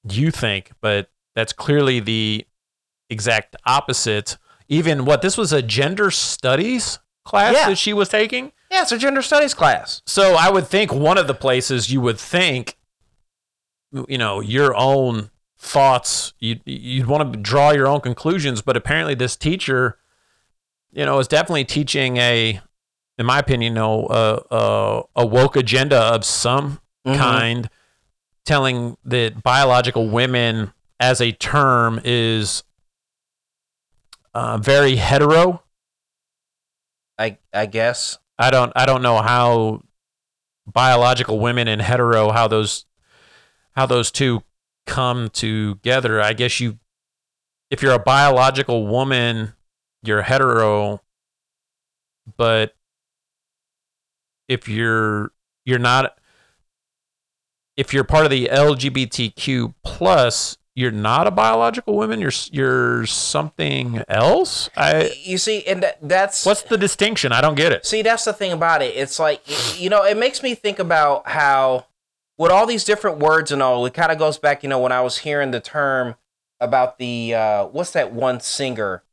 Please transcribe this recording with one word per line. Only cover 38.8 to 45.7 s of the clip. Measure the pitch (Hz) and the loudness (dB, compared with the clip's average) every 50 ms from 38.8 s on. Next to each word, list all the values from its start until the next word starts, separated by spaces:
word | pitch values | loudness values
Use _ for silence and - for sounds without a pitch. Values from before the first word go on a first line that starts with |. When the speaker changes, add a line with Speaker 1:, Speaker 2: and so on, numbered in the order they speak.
| 127 | 2
Speaker 1:
don't | 135 135 127 | 2 2 2
know | 123 123 117 107 | 2 2 2 2
how | 107 113 123 123 123 120 117 117 110 110 107 - _ _ _ _ _ _ _ _ _ _ _ _ _ _ _ _ _ | 2 2 2 2 4 2 2 2 0 -2 -4 -8 _ _ _ _ _ _ _ _ _ _ _ _ _ _ _ _ _
biological | - - 123 127 131 123 120 120 123 127 120 120 - 110 107 | -2 0 2 4 6 6 6 6 4 2 2 -2 -2 -2 0
women | 107 120 120 123 117 113 | 0 0 0 0 0 -2
and | 107 107 | -2 -2
hetero, | 101 92 123 123 120 117 117 110 107 107 | 0 0 0 0 2 2 4 4 2 2
how | 107 117 117 | 2 2 2
those, | 107 110 107 107 101 - - - _ _ _ _ _ _ _ _ _ _ _ _ _ _ _ _ _ | 2 2 0 0 -2 -6 -8 -12 _ _ _ _ _ _ _ _ _ _ _ _ _ _ _ _ _
how | _ 135 135 | _ -2 0
those | 123 123 123 117 - | 2 2 0 0 -2
two | - - 139 131 120 107 - _ _ _ _ _ _ _ _ | -2 -2 0 0 0 -4 -6 _ _ _ _ _ _ _ _
come | - - 139 127 123 120 123 117 110 | -8 -4 -2 -2 -2 -2 -4 -6 -6
together. | _ - - 110 110 110 107 104 | _ -6 -6 -4 -4 -4 -4 -4